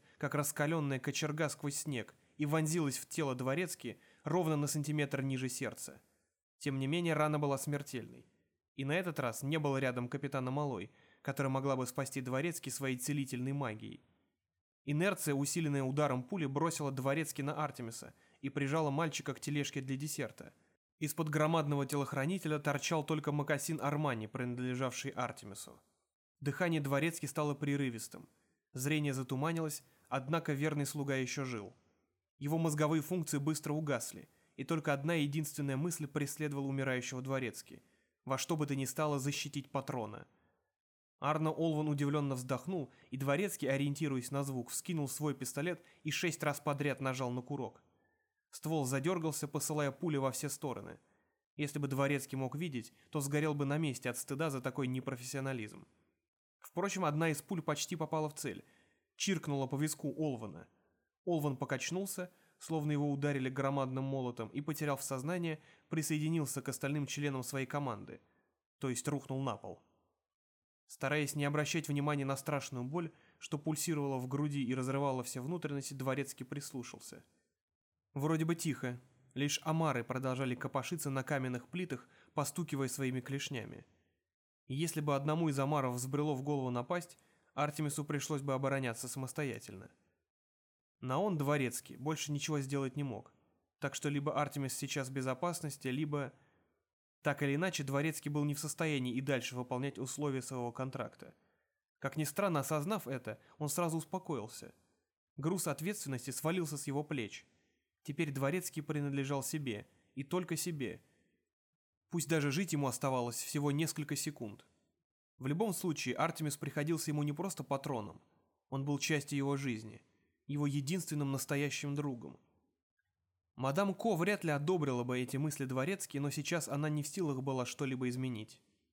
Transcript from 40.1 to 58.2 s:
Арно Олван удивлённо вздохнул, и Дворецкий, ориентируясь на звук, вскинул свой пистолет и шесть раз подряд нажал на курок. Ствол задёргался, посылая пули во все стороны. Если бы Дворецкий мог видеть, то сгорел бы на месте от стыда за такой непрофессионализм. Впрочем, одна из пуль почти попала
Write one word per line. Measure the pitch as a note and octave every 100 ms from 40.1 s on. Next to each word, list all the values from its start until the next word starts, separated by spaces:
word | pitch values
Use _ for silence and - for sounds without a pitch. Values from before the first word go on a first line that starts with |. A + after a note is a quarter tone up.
| G#2 - _ _ _ _ _ _ _ _ _
Арно | C#3+ D#3 D#3+
Олван | D#3 E3 D3+ D#3
удивлённо | C#3+ C#3+ D3 C#3+ C3
вздохнул, | B2+ C3 - F#3 C3 - -
и | C3+
Дворецкий, | C#3 C#3+ G3 - -
ориентируясь | C3+ C#3+ C#3+ D#3 C3 A#2+
на | C#3 C#3
звук, | C3 A#2+
вскинул | - - E3 C#3
свой | - D3+
пистолет | C3+ B2+ - E3 F3 - -
и | D#3
шесть | D3 F3+ -
раз | D3+ C#3+
подряд | - C#3 C#3+ B2
нажал | C3+ B2+ B2+
на | B2
курок. | B2 C#3+ A2+ - _ _ _ _ _ _ _
Ствол | - D#3 D#3+ C3
задёргался, | C3+ C#3+ F#3 D#3+ C#3+ D3
посылая | D3+ - D3+ C#3+
пули | - E3+ C#3+
во | C3+
все | B2 D3
стороны. | - D3 A2+ G#2 - _ _ _ _ _ -
Если | D3 D3
бы | C#3+
Дворецкий | C3 C#3 C#3+ C3+ C3
мог | C3 D3
видеть, | F3 C3 G#2+ - _
то | D#3
сгорел | C#3 D3 D#3
бы | D3 C#3
на | D3
месте | D#3+ B2+ B2+
от | B2
стыда | - C3+ D#3+
за | C3+
такой | C3 B2+ B2+
непрофессионализм. | C3 B2+ B2+ B2+ C#3 C3+ C3 G#2+ - - _ _ _ _ _ _ _
Впрочем, | - - G3 F#3+
одна | E3+ D3 E3
из | D3+
пуль | - F#3
почти | D#3 D3 - E3+
попала | D#3 D#3+